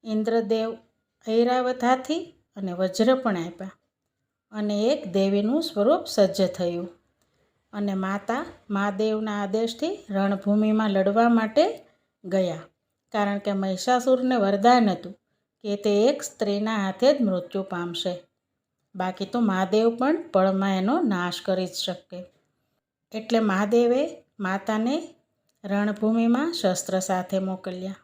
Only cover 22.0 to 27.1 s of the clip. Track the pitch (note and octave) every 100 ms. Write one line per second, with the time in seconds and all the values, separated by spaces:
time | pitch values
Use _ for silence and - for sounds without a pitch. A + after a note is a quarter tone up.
22 | _ F3+ F3+ _ _ _ _ _ _ _
23 | _ A3 A3+ A#3 G#3+ F#3+ G#3 A#3 A#3+ B3
24 | D#4+ - _ _ F#3+ G3 - G#3+ A#3 D4+
25 | E4+ - _ _ _ _ G3+ G3+ G#3 G#3
26 | G#3+ A3+ A#3 A#3+ D#4+ E4 G3 F#3 - F#3+
27 | F#3